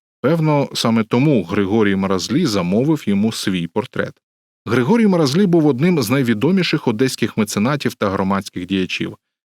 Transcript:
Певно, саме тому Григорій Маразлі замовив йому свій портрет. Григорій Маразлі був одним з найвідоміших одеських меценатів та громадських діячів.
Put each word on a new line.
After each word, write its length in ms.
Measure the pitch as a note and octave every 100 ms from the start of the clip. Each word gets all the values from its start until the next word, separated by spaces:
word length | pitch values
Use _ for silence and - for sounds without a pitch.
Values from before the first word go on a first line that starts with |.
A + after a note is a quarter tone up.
| _ _
Певно, 480 | B2 E3+ D#3 D3 C3+
саме 300 | - B2 A2+
тому 400 | A2 A#2+ D3 C3
Григорій 520 | E2+ G2+ G2 A2 G#2 G2
Маразлі 500 | F#2+ F#2+ E2+ B2+ E3+
замовив 580 | G2+ F2 G2 C#3 D3+ -
йому 240 | G2+ A2
свій 360 | - - F#2 E2+
портрет. 540 | - - - G2+ - _ _ _ _ -
Григорій 420 | A#2+ B2 A#3 A3
Маразлі 380 | F3+ D3 D3+ G3+
був 220 | E3+ D3
одним 340 | B2+ E3+ E3+
з 80 | G#2
найвідоміших 760 | C3+ A#2+ A2 C3 F#3+ E3 D#3 -
одеських 500 | G#2+ C3 - A2 -
меценатів 560 | G#2 - G#2 D3 B2
та 160 | - G#2
громадських 560 | F#2+ F#2+ G2 F#2+ - F2+
діячів. 520 | F#2+ F#2 - F2+ - _ _ _